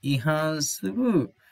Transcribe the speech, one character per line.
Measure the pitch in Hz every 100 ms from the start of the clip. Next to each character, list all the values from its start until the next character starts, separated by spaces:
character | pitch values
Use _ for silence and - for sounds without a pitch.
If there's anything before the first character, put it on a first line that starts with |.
違 | 139 139
反 | 156 156 156 156
す | 151 - 190
る、 | 208 254 175 113 - _